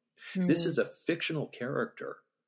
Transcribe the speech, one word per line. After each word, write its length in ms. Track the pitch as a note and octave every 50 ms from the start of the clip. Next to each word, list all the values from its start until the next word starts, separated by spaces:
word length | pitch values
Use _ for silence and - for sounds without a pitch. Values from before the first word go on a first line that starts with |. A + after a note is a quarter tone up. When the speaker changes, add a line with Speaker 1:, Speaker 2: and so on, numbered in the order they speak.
| _ _ _ - - - -
Speaker 1:
This 300 | F#3 F#3 F3+ E3+ E3+ E3+
Speaker 2:
Hmm. 40 | E3+
Speaker 1:
is 80 | C#3+ A#2+
a 80 | G2+
fictional 640 | - - - - - E3 D#3+ - - E3 D3 A#2 -
character, 680 | - - B2 B2+ C#3+ B2+ A2+ - - - - - - - _ _ _ _ _